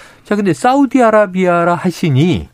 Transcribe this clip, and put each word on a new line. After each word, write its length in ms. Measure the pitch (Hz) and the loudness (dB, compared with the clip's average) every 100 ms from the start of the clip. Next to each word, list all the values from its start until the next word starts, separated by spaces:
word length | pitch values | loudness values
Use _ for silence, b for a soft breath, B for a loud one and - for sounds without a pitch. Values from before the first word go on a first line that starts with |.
| B B | B B
자, 120 | - 208 | -8 -4
근데 180 | 196 | -2
사우디아라비아라 1200 | - 247 277 269 269 226 214 208 180 180 170 170 | 0 0 0 0 2 2 2 0 0 0 0 0
하시니 760 | 175 185 - 170 131 175 107 76 | -2 -4 -4 -2 0 0 -2 -6